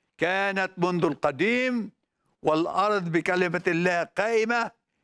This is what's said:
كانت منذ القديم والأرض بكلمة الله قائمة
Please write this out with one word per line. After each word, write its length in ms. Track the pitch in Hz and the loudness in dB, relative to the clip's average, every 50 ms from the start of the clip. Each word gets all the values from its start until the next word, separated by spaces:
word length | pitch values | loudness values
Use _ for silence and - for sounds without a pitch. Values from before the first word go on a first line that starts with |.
| _ _ _ - | _ _ _ -2
كانت 540 | 160 170 185 190 196 202 196 196 190 185 - | -2 0 0 0 0 0 0 -2 -2 -2 -2
منذ 280 | - 175 180 180 175 180 | -2 0 0 0 2 0
القديم 840 | 170 143 - - 147 143 127 165 214 240 247 254 262 254 240 208 - - _ _ _ _ _ _ _ _ _ - | 0 0 0 -2 -2 0 0 0 0 2 0 0 -2 -2 -4 -6 -8 -10 _ _ _ _ _ _ _ _ _ -2
والأرض 720 | - 156 156 170 175 - 175 190 208 214 202 180 170 160 | 0 2 2 0 0 0 0 0 2 0 0 -2 -2 -2
بكلمة 500 | 170 - - 180 185 185 175 165 180 170 | -2 -2 0 0 0 0 0 -2 -2 -2
الله 380 | 190 170 165 175 180 180 175 165 | 0 0 2 2 2 2 0 -2
قائمة 680 | - - - 196 220 233 220 220 220 240 240 233 214 - _ _ _ _ _ | -2 -2 -2 0 0 2 2 2 0 0 -2 -2 -4 -8 _ _ _ _ _